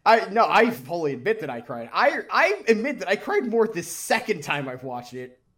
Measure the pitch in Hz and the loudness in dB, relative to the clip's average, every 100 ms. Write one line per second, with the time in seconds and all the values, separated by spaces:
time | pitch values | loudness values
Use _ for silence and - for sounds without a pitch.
0 | - 226 202 214 180 185 240 - - 170 | 4 4 4 2 4 6 4 2 -6 -2
1 | 151 127 131 220 143 120 113 120 117 175 | -2 -2 -2 -2 -4 -8 -8 -10 -4 2
2 | 262 311 - 208 339 392 226 214 262 269 | 2 2 -2 2 2 2 2 2 0 -4
3 | 180 202 - 403 247 226 220 170 170 - | -2 -2 0 -2 0 2 0 -2 -8 -6
4 | - 226 220 180 147 147 135 127 131 123 | -2 -2 -2 -6 -4 -4 -4 -8 -10 -10
5 | 120 123 123 _ _ | -10 -14 -14 _ _